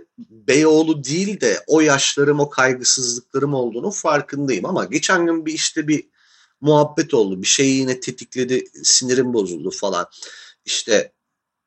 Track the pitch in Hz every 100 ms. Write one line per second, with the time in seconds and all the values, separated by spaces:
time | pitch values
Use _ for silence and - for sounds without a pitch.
0 | - - - 110 107 135 156 156 160 156
1 | 120 160 202 196 120 95 - 156 151 135
2 | - - 143 147 143 - 131 127 120 -
3 | 123 120 - 135 143 139 120 110 185 196
4 | 165 147 - 139 139 104 123 175 90 143
5 | - 185 170 165 156 156 - - 151 151
6 | - _ _ _ _ _ 143 151 147 165
7 | 151 127 101 95 95 - 135 135 131 127
8 | - 117 - - 190 127 - - - -
9 | 127 131 123 117 92 82 90 - 101 87
10 | 87 - - - - _ - - - 104
11 | - _ _ _ _ _